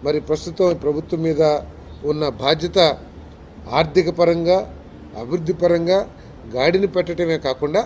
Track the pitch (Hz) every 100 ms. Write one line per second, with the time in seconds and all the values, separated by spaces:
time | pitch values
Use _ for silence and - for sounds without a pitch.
0 | 135 151 - 156 - 160 185 170 143 147
1 | 156 170 160 151 156 147 - - - -
2 | 147 151 151 110 131 156 170 190 165 135
3 | - - - - - - - 123 160 170
4 | 165 165 170 170 170 185 - - - -
5 | - 104 120 170 160 165 175 170 170 190
6 | 214 - - - 117 120 143 180 196 180
7 | 170 170 170 160 139 131 147 175